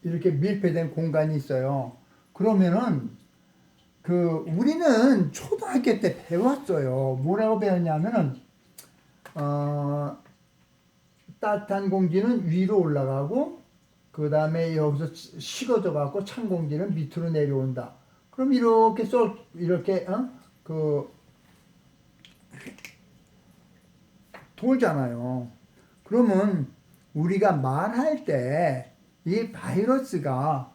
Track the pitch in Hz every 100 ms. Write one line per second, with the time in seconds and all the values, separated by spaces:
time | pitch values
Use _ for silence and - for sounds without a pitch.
0 | 175 165 185 147 180 202 190 165 165 147
1 | 165 156 156 151 139 131 131 139 123 -
2 | _ _ _ - 196 202 185 185 240 151
3 | 117 - _ _ _ _ _ _ _ _
4 | - 175 170 160 - 160 247 320 339 226
5 | 254 226 160 - - 427 440 262 240 202
6 | 196 - - 170 233 277 - 170 135 127
7 | 135 131 139 196 220 220 202 180 170 156
8 | 185 233 151 127 - _ _ - - _
9 | _ _ - - 143 143 143 143 143 147
10 | 143 139 - _ _ _ _ _ _ _
11 | _ _ _ - 214 202 202 196 196 190
12 | 185 180 226 233 175 170 185 208 165 143
13 | 135 135 143 233 311 - - _ _ _
14 | _ - 151 151 156 165 165 160 151 143
15 | 165 - - 165 143 - 254 233 185 147
16 | 143 202 202 - 220 180 156 147 202 160
17 | 147 - 170 160 147 139 131 127 117 -
18 | _ _ _ - 262 254 233 226 226 208
19 | 226 247 214 - - 165 170 175 - 190
20 | 180 208 254 - - _ - 160 156 143
21 | - - _ _ _ _ _ _ _ _
22 | _ _ - _ _ - - - - -
23 | _ _ _ _ _ _ _ _ _ _
24 | _ _ _ - - - 233 262 220 147
25 | 127 120 123 127 120 - _ _ _ _
26 | - 226 240 190 202 185 135 - _ _
27 | _ 151 170 196 202 160 131 139 196 240
28 | 302 302 - 143 123 151 170 127 - _
29 | _ _ - 202 226 - - 143 220 262
30 | 262 180 139 127 143 143 127